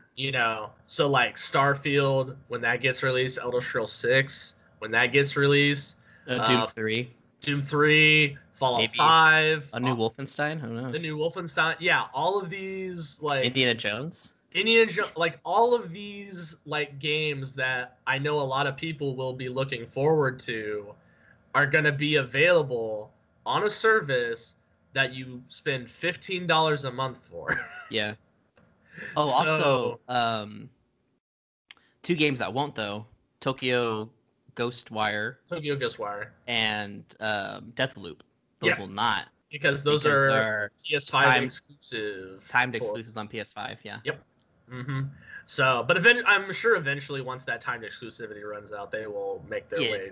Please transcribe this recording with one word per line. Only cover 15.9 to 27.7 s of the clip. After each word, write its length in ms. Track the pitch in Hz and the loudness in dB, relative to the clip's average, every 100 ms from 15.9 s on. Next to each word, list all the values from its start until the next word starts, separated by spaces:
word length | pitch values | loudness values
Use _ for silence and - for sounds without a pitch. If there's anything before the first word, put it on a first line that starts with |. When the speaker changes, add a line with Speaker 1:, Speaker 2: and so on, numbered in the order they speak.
Speaker 1:
these, 640 | 180 208 202 202 185 160 170 | -12 -12 -12 -14 -14 -14 -16
like, 340 | 147 151 143 139 | -8 -6 -6 -6
games 540 | 151 156 156 139 131 | -2 0 -2 -4 -8
that 420 | 135 131 127 123 _ - | -4 -4 -4 -6 _ -4
I 120 | 135 | -2
know 200 | 147 151 | 0 0
a 20 | |
lot 240 | 135 131 143 | 0 0 -2
of 100 | 139 | -2
people 400 | 165 151 139 131 | -6 -4 -4 -4
will 160 | 131 | -6
be 160 | 127 127 | -6 -6
looking 380 | 127 135 123 113 | -4 -4 -4 -8
forward 520 | 135 147 156 131 127 | -2 2 4 2 -2
to 540 | - 113 107 104 101 - _ _ _ _ _ | -6 -6 -4 -6 -8 -18 _ _ _ _ _
are 120 | 135 143 | 2 4
gonna 240 | 156 151 | 4 4
be 240 | 139 147 151 | 2 2 2
available 960 | 127 139 170 175 139 120 113 107 107 _ _ _ 113 | 2 4 6 6 4 -2 -4 -6 -10 _ _ _ -2
on 180 | 139 | 0
a 60 | 208 | 0
service 840 | - 220 220 151 127 117 113 - _ _ _ _ | 2 4 4 4 0 0 -4 -10 _ _ _ _
that 200 | 135 131 | -2 -2
you 280 | 131 127 123 123 | -2 -12 -14 -16
spend 420 | - 156 131 120 | -10 -4 -4 -6
fifteen 560 | - 170 170 - 180 175 | -6 -6 -6 -6 -6 2
dollars 380 | 160 156 151 | 4 4 2
a 80 | 135 | -2
month 260 | 123 131 120 | -4 -6 -6
for. 340 | _ 85 73 - - | _ -12 -6 -4 -6